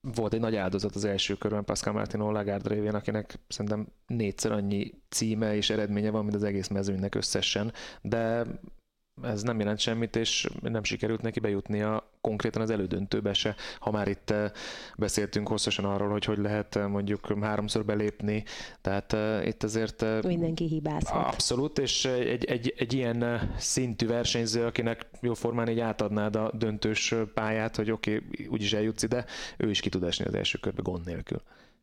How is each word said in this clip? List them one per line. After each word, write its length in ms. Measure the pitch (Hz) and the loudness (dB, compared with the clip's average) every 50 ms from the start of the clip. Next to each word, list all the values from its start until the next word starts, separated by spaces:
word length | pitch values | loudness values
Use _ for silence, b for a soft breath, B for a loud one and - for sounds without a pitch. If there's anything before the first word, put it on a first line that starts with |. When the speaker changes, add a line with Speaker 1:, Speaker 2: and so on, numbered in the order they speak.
Speaker 1:
volt 320 | - 135 113 117 110 104 | -8 -2 0 2 2 4
egy 80 | 110 113 | 4 2
nagy 160 | 117 110 110 | 2 2 2
áldozat 380 | 107 95 92 95 101 101 104 87 | 2 2 2 0 0 0 0 -2
az 100 | 101 101 | 0 0
első 300 | 104 98 95 - - 101 | 2 2 2 2 0 0
körben 300 | - - 107 104 104 101 | 0 0 0 0 0 0
Pascal 280 | - 104 - - 107 | 0 -2 0 0 0
Martin 280 | 104 107 104 104 - 107 | 0 0 -2 0 0 0
Lagarde 480 | 107 107 107 107 104 101 101 101 104 - 107 | 0 2 0 0 0 0 0 0 0 0 0
révén, 200 | 104 104 107 107 | 2 2 2 0
akinek 440 | 104 - - 107 107 104 - - - - _ | 0 -2 0 -2 -2 -4 -4 -12 -18 -14 _
szerintem 380 | - - 104 104 107 104 107 - - _ _ | -6 -4 -2 -2 -2 -2 -4 -8 -10 _ _
négyszer 460 | _ 120 117 110 101 98 - - 113 | _ -2 0 0 0 0 0 0 0
annyi 400 | 110 104 101 101 101 101 101 - - - - _ | 2 2 2 2 0 0 0 -2 -6 -16 -18 _
címe 480 | - - 113 113 110 107 113 107 107 | -4 -2 0 0 2 2 2 2 2
és 140 | 104 104 - | 2 2 2
eredménye 400 | 107 107 104 104 104 104 104 107 | 2 2 2 2 2 2 2 2
van, 120 | 107 110 104 | 2 2 0
mint 120 | 104 104 | 2 0
az 60 | 104 104 | 2 0
egész 240 | 104 101 98 92 - | 2 0 0 -2 0
mezőnynek 460 | 104 98 98 101 98 95 98 101 - | 0 0 0 0 0 0 0 0 0
összesen, 580 | 107 101 - - 101 98 - - 107 104 117 B B B B B B | -2 -2 0 0 0 0 2 0 0 0 -2 B B B B B B
de 420 | - 104 110 113 113 113 117 117 117 117 - - - - - - _ _ _ _ _ _ _ - | -4 -2 0 2 2 2 2 0 0 -2 -6 -10 -12 -16 -20 -20 _ _ _ _ _ _ _ -8
ez 200 | 127 120 110 104 | -4 -4 -2 0
nem 160 | 104 123 120 110 | 0 0 0 2
jelent 200 | 104 104 107 104 | 2 2 2 2
semmit, 380 | - - 113 113 117 110 - | 0 0 2 0 0 0 0
és 320 | 117 113 - - - - - - - | 0 0 2 0 0 0 -2 -4 -4
nem 220 | - 117 113 110 101 | -4 -2 -2 0 0
sikerült 380 | 101 107 104 - 110 113 110 | -2 -2 0 0 0 0 0
neki 180 | - 113 110 113 | -2 -2 -2 0
bejutnia 720 | 107 107 101 98 98 - 104 104 104 107 110 110 - - _ _ | 0 0 0 0 0 -2 0 0 2 0 0 -2 -4 -6 _ _
konkrétan 420 | _ 113 110 104 - 113 110 113 | _ -2 -2 2 0 0 0 2
az 80 | 113 107 | 0 2
elődöntőbe 600 | 113 104 95 90 90 90 98 98 - 107 104 104 | 2 0 0 0 0 -2 0 0 0 0 2 2
se, 220 | 98 - - 110 104 B B B B B | 2 2 0 0 -2 B B B B B
ha 120 | - 107 | -2 0
már 180 | 107 104 101 101 | 2 2 2 2
itt, 220 | 101 - - - | 0 -2 0 0
eh, 200 | 107 104 104 101 B B B B B B B B B | 2 2 2 0 B B B B B B B B B
beszéltünk 520 | - 107 101 - - 104 98 - - 104 - | -2 0 2 2 0 0 2 0 -2 0 0
hosszasan 360 | 110 104 - 104 101 - 98 | 0 0 0 0 0 2 2
arról, 260 | 101 98 98 101 101 | 2 2 2 2 2
hogy 140 | 104 104 - | 2 0 0
hogy 140 | - 107 101 | 0 0 0
lehet, 380 | 101 104 107 107 101 - - | 2 0 0 0 -2 0 0
eh, 120 | 101 101 101 | 0 0 2
mondjuk 500 | 101 101 101 98 104 98 - - 104 104 | 0 0 0 0 -2 -2 0 -2 -2 0
háromszor 440 | 104 107 107 107 104 107 - 113 107 | 0 0 0 0 -2 0 0 0 0
belépni. 600 | 104 104 104 107 107 - - - 104 104 107 107 B B B B B B B | 2 0 2 0 0 -2 -2 -2 0 0 0 -2 B B B B B B B
Tehát, 320 | - 92 98 98 - - | -2 0 0 0 0 0
eh, 340 | - 107 107 107 110 101 87 | 0 2 2 2 2 2 0
itt 160 | - 110 - | 0 -2 -2
azért, 400 | - 110 107 113 110 110 - - | -2 0 0 0 0 0 0 0
eh, 200 | 113 110 110 110 | 0 2 2 2
Speaker 2:
Mindenki 440 | 107 185 175 170 170 165 165 160 170 | 2 0 0 2 0 0 0 0 0
hibázhat. 600 | 160 156 156 147 156 151 151 151 - - 151 135 127 | 0 0 0 -2 -2 -2 -2 -2 0 0 0 0 0
Speaker 1:
Abszolút, 460 | - - - - 123 123 139 151 - - | 0 0 0 0 2 0 0 0 0 0
és, 260 | 139 120 - - - | 0 2 0 0 2
eh, 140 | 135 127 123 | 2 2 2
egy, 260 | 123 120 120 120 120 | 2 2 2 0 0
egy, 300 | - 131 120 117 131 - - | 0 0 0 0 -2 0 0
egy 140 | 131 113 | 0 0
ilyen, 300 | 123 135 127 117 117 120 | 2 0 2 2 2 2
eh, 200 | 117 117 120 113 113 - - - | 2 2 2 0 0 -2 -2 -2
szintű 480 | - - - - 131 120 113 - 117 | -2 0 0 0 0 0 0 0 0
versenyző, 580 | 113 117 117 120 - - 120 117 113 107 120 117 | 2 2 2 2 2 2 0 0 0 2 2 0
akinek 400 | 117 117 - 117 117 117 - - - - - | 2 0 0 0 0 0 -2 -8 -16 -14 -4
jóformán 480 | - 120 113 - - 117 117 120 117 117 | -2 -2 -2 0 0 0 2 2 2 2
így 120 | 113 113 | 2 2
átadnád 560 | 117 113 107 - 110 101 104 104 104 107 104 | 2 0 0 0 0 2 2 2 2 2 2
a 140 | 110 107 110 - | 2 0 0 0
döntős, 580 | 110 117 110 107 104 - 107 110 - - - | 0 0 0 0 0 0 2 2 2 0 0
eh, 80 | - 113 110 107 - | 2 0 0 0 -2
pályát, 420 | - 110 107 110 110 107 113 - | -2 0 0 0 0 0 0 0
hogy 140 | - 107 107 | 0 0 0
oké, 320 | 113 107 - - 107 107 - - - - - - | 0 0 0 0 0 0 -2 -6 -10 -10 -6 -4
úgyis 240 | - 113 104 104 | -2 -2 0 0
eljutsz 300 | 107 104 107 110 110 - | 2 2 2 0 0 0
ide, 220 | - 113 120 120 120 B B B B B B | 0 0 0 -2 -2 B B B B B B
ő 140 | B - 110 | B 0 0
is 100 | 101 - | 0 0
ki 80 | - 98 | 0 0
tud 140 | - 95 | 0 0
esni 220 | 90 87 82 - - | 0 0 0 0 -2
az 100 | 92 - | 0 0
első 240 | 98 98 - - - | 0 0 0 -2 -2
körbe 240 | - 98 98 - | -4 -4 -4 -2
gond 220 | 92 92 90 90 85 | -4 -4 -4 -4 -6
nélkül. 360 | 90 85 - - - - - b b b b b b b b | -6 -6 -6 -6 -6 -6 -6 b b b b b b b b